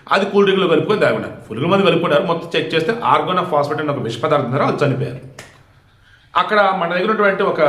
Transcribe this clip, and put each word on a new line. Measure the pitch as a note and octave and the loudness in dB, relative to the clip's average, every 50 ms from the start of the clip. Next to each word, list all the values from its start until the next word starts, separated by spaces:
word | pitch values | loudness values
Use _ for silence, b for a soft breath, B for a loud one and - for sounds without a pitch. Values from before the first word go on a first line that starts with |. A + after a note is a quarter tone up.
| B - | B -2
అది | E3+ F#3+ G3 | 0 0 0
కూల్ | F#3+ G3 G3+ G3+ | 2 2 4 4
డ్రింక్లో | G3 F#3+ F#3+ F3 | 4 4 2 2
కలుపుకొని | E3 D#3+ D3+ C#3+ F3 G#3+ F3+ | 2 2 2 2 0 0 2
తాగున్నారు. | D3 A#2+ A2+ G#2 G2 - - - - - | 2 2 2 -2 -4 -8 -12 -14 -14 -12
పురుగు | G#2+ A#2 D3+ | -8 -4 -2
మందు | F3 G3 G3 F#3+ | 0 2 2 4
కలుపుకున్నారు, | E3+ E3+ E3 F3 E3 D3 D3 - | 4 2 2 0 2 0 0 2
మొత్తం | E3 E3+ E3 - - - D#3+ | 0 -4 -4 -6 -4 -4 -4
చెక్ | C#3+ - E3 | -2 0 -2
చేస్తే | D#3+ - - - - - | -2 0 0 -4 -2 0
ఆర్గోనా | B2 C#3+ D#3 D3+ E3+ F3+ F3+ E3 | 2 2 2 2 0 -2 -2 -2
ఫాస్ఫేట్ | - D#3 C#3+ C#3+ C#3 D3+ D3+ | 0 0 0 0 0 -2 -4
అనే | D3+ D3 | -2 -4
ఒక | C#3 B2 | -4 -4
విష | - A#2 - - | -4 -6 -6 -4
పదార్థం | D#3 D#3 D3+ C#3 B2+ A#2 | -2 0 0 0 0 -2
ద్వారా | B2+ D3+ A#3+ | -2 -2 0
వాళ్ళు | B3+ - - D3 | -2 0 0 0
చనిపోయారు. | C3+ C3+ C3 - - - - - - - - b b b b b b b b b b b b b b b b b b - | 0 0 -2 -4 -6 -8 -12 -16 -18 -20 -20 b b b b b b b b b b b b b b b b b b -2
అక్కడ | E3+ F3+ F3+ G#3+ G#3 G3 F#3+ F#3 | -2 -2 0 2 2 2 2 2
మన | F3+ E3+ E3+ | 0 -2 -2
దగ్గర | F3 F3+ G3 | -2 -2 0
ఉన్నటువంటి | G#3+ G#3+ G#3 G3+ G3 F#3+ G3 G3 | -2 0 2 2 0 2 0 0
ఒక | E3+ D#3 E3 D3+ | -2 2 2 2